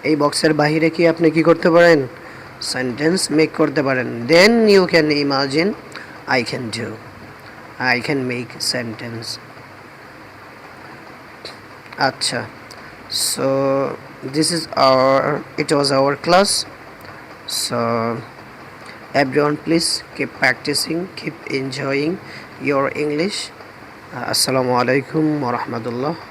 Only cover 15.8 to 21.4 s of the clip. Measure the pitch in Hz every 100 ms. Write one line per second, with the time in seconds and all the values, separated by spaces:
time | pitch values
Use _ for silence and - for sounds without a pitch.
15.8 | 139 135 139 139 - 180 202 - - -
16.8 | - - - - - - - - - 120
17.8 | 117 117 113 113 113 - - - - -
18.8 | - - - 135 143 135 147 147 - 165
19.8 | 170 - - - 135 - 135 127 - 139
20.8 | - 165 185 - - 151